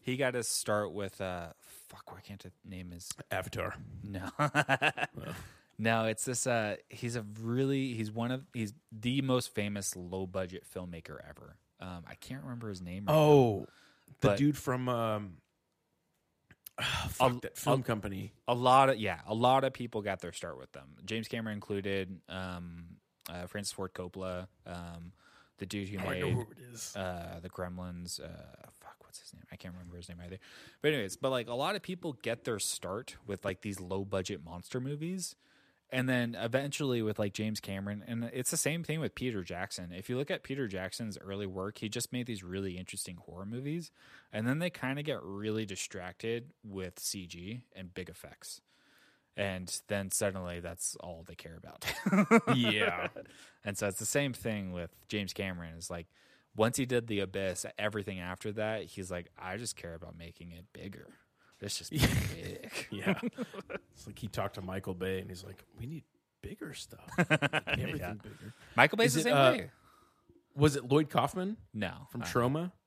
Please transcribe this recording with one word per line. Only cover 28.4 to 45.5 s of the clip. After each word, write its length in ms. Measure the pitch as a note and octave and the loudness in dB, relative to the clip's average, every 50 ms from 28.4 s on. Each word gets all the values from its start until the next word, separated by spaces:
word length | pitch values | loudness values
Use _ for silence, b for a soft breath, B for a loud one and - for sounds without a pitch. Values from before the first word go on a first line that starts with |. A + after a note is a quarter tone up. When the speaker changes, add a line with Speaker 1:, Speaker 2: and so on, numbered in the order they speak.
| D#2 - - - - - - - | -16 -18 -20 -20 -20 -20 -20 -20
Speaker 1:
fuck, 140 | - - - _ | -20 -20 -20 _
what's 180 | - - - - | -20 -20 -20 -20
his 140 | - - - | -20 -20 -20
name? 100 | - - _ | -20 -18 _
I 40 | - | -18
can't 180 | - - F#2 F2 | -12 -12 -12 -12
remember 220 | F2+ F2+ F2 F2 | -12 -12 -12 -12
his 120 | F2 F2 - | -14 -12 -12
name 100 | F2 E2+ F2 | -12 -12 -10
either. 140 | F2 F#2 F#2+ B B B B B B B B | -10 -10 -12 B B B B B B B B
But 80 | - D3+ D#3 | 2 2 4
anyways, 220 | C3+ G2+ F#2+ - | 4 0 -2 -2
but, 140 | - - C3+ | 0 0 2
like, 180 | C3 B2 A2+ | 2 2 0
a 60 | A2+ A#2+ | 0 0
lot 220 | B2 C#3+ F3 G#3 | 0 0 0 0
of 60 | G3 | -2
people 320 | - - F#3 F3 - E3+ C3+ - | -4 -6 -8 -4 -4 -6 -6 -2
get 220 | - A2+ A#2 B2+ - | -2 -2 -2 0 0
their 160 | C3 A2+ G2+ | -2 0 0
start 560 | - - - - - F2 F#2+ A2+ - - - - - | 0 -2 -2 -4 -4 -4 -4 -4 -6 -10 -16 -12 -6
with, 200 | G#2+ G2+ F#2 - | -6 -6 -2 -2
like, 160 | G2 F#2+ - | -4 -4 -2
these 180 | - G#2+ G2 F2+ | -4 -6 -6 -6
low-budget 640 | F#2 F2+ F#2+ G2 G2 G2+ G2+ F#2+ F#2 - G#2 D2 D2+ | -4 -4 -2 -2 -2 0 0 -2 0 -2 -6 -8 -8
monster 380 | E2+ F2 F2 F2 - - B2+ | -10 -10 -10 -10 -6 -4 -4
movies. 540 | B2+ C3+ D3 D3 D#3 E3+ F#3+ F#3+ E3+ - - b b b b b b b b b b _ | -2 -2 -4 -4 -4 -4 -4 -4 -6 -8 -8 b b b b b b b b b b _
And 180 | - C3 B2+ C3 | 0 2 4 4
then 260 | B2+ B2 A#2+ A#2 A#2 | 4 4 4 2 0
eventually 680 | F2+ A2 A#2 A#2 C3 C#3 D3 - - D#3 C3+ B2 A#2 A2 | -2 -2 2 2 2 2 2 -2 0 2 2 2 4 2
with, 160 | G#2+ G#2 - | 2 2 2
like, 120 | G#2+ G2+ - | 0 0 0
James 260 | - G#2+ A2 G#2+ - | 0 0 0 0 -2
Cameron, 420 | - - G2 F#2+ G2 G2+ G#2 G#2 - | -4 -4 -4 -2 -2 -2 -4 -4 -6
and 240 | - A#2 A#2 A#2 A#2 - | -4 -4 -4 -4 -2 -4
it's 160 | C3 B2+ - | -2 -2 0
the 60 | - | 0
same 260 | D#3 - C#3+ D#3 E3+ D#3+ | 2 2 2 0 0 -2
thing 160 | - D3+ D#3+ | -2 -2 -2
with 140 | D3+ G#2 _ | -2 -2 _
Peter 280 | - B2 B2+ A2+ G2 F2 | -2 -2 -2 -2 -2 -4
Jackson. 500 | - F2 F2 F#2+ - - - F2+ F2 E2+ | -4 -4 -6 -4 -6 -6 -8 -8 -8 -8
If 160 | F#2 - - | -8 -4 -2
you 80 | B2 | -2
look 140 | B2+ C#3 - | -2 0 -2
at 100 | F#3+ - - | -4 -4 -4
Peter 240 | - C3+ C#3 C3 | -6 -4 -2 -2
Jackson's 500 | G#2+ F#2+ F#2 F#2 F#2 - - A#2+ G#2+ F#2 - | -2 -2 -4 -4 -4 -6 -6 -6 -6 -6 -8
early 260 | - G2 G2 G2 G#2 | -8 -6 -4 -4 -4
work, 320 | F#2+ F#2 F#2+ F#2+ G#2 G2+ | -4 -4 -4 -4 -4 -4
he 100 | - A#2 G#2+ | -6 -6 -4
just 220 | G#2+ B2 A#2 - | -2 -4 -4 -2
made 140 | - B2 A#2+ | -4 -4 -4
these 180 | A#2+ A2+ G2 F#2+ | -4 -6 -8 -6
really 320 | F2 F2+ G2 G2 F#2+ F2 | -6 -4 -2 -2 -2 -4
interesting 420 | F2+ F#2 - - G2 - - F2+ | -6 -8 -8 -8 -8 -8 -8 -10
horror 280 | E2+ - - E2 F2+ G2 | -12 -14 -14 -12 -10 -8
movies. 460 | G2+ A#2 B2 C3+ C#3+ D#3 F3 D#3+ - b b b b b b b b - | -6 -6 -6 -4 -4 -4 -4 -6 -8 b b b b b b b b -4
And 140 | G#2+ A2 | 0 2
then 100 | B2 C3+ D#3 | 2 2 2
they 120 | F3 F3+ | 0 -2
kinda 320 | F3 - - B2+ C#3 D3 D3 | -2 -2 -2 -2 -2 -2 -2
get 180 | D3+ C3 F2+ B1 | -2 -2 -2 -4
really 400 | F2+ G2 G2+ G#2 G#2+ | -6 -6 -2 -2 0